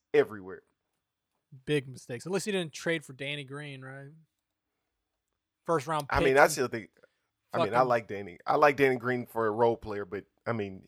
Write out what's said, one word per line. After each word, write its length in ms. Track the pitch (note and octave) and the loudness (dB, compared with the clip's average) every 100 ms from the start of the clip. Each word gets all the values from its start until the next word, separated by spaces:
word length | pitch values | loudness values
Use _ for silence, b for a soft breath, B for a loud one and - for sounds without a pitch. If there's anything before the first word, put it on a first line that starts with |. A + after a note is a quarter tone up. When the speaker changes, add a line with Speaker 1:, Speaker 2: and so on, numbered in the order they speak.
| _ | _
Speaker 1:
everywhere. 480 | D3 A#2 G#2+ F#2 F2+ - _ _ _ _ _ _ _ _ C3+ C#3 | 2 2 -2 -14 -16 -20 _ _ _ _ _ _ _ _ -12 -4
Speaker 2:
Big 240 | D3 C3+ | -2 -4
mistakes. 360 | B2+ - A#2+ D#3+ | -12 -12 -12 -6
At 60 | |
least 140 | F#3+ A3 | -4 -2
he 80 | |
didn't 180 | G3 E3 | -4 -4
trade 320 | - E3+ E3 | -6 -4 -4
for 80 | D3+ | -6
Danny 320 | C3 C#3 D3 | -10 -8 -8
Green, 380 | C3+ C#3+ D3 C3+ | -10 -12 -12 -14
right? 300 | C3 C3+ C#3 D#3+ D#3 _ _ _ _ _ _ _ _ _ _ _ _ _ - | -14 -16 -18 -20 _ _ _ _ _ _ _ _ _ _ _ _ _ _ -2
First 220 | E3 C3 | -2 -2
round 200 | D#3 C#3 | -4 -2
Speaker 1:
I 100 | C#3 | 2
mean, 100 | C#3 | 4
Speaker 2:
picks 100 | C3+ | 8
Speaker 1:
I 40 | |
Speaker 2:
and 80 | E3 | 6
Speaker 1:
still 160 | D#3 B2 | 4 -2
think, 220 | A#2 F#2+ _ _ _ _ _ _ | -4 -10 _ _ _ _ _ _
I 40 | A#2 | -2
mean, 80 | A2 | 0
I 80 | A#2 | 2
Speaker 2:
fucking 100 | B2+ | 4
Speaker 1:
like 200 | A#2+ - | 2 -2
Danny. 300 | G2+ G2+ F2+ - | -10 -10 -8 -2
I 100 | D3 | 4
like 180 | D3+ C3+ | 4 6
Danny 220 | C#3 B2+ | 4 2
Green 280 | A#2+ B2 A#2 | 0 -4 -4
for 220 | A2+ A2 | -2 0
a 40 | |
role 260 | G#2+ A#2 A2+ | 4 2 2
player, 260 | A2 G2+ | -4 -8
but, 220 | G2 G2+ - _ - | -8 -10 -12 _ -6
I 60 | |
mean, 300 | A#2 G2+ F#2+ | -4 -4 -10